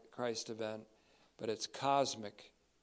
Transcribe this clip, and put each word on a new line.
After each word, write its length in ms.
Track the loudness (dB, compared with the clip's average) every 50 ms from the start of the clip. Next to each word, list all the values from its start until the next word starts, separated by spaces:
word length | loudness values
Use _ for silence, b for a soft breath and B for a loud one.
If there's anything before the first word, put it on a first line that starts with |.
| -20 -14
Christ 380 | -6 -2 -2 0 0 -2 -4 -6
event, 320 | -4 -4 -4 -4 -4 -6 -10 -14 _ b b b b b b b b b
but 100 | -2 -2
its 180 | -2 -2 -4
cosmic 840 | -6 -4 0 4 4 6 6 4 4 0 -4 -8 -10 -10 -14 -20 -20 _ _ _ _ _ _